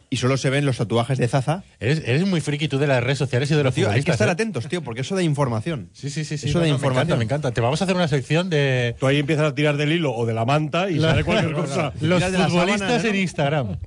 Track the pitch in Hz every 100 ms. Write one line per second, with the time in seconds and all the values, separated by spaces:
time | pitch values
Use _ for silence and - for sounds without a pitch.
0 | _ 123 123 135 143 139 143 120 104 113
1 | 117 131 120 139 131 180 - - 110 160
2 | 117 135 196 170 147 147 151 135 147 127
3 | 120 139 139 123 139 151 135 131 123 104
4 | 147 117 214 175 226 143 107 180 131 117
5 | 131 190 170 143 131 110 170 139 87 -
6 | 139 147 151 151 - 170 165 131 135 131
7 | 160 135 113 143 143 113 117 151 185 180
8 | 165 143 - 156 185 151 139 127 120 113
9 | 131 143 143 147 151 135 151 143 147 170
10 | 151 117 113 113 117 151 156 165 196 156
11 | 156 147 143 220 165 147 - - 147 -
12 | 165 180 185 190 - 175 180 202 196 240
13 | 220 196 185 - 143 151 113 -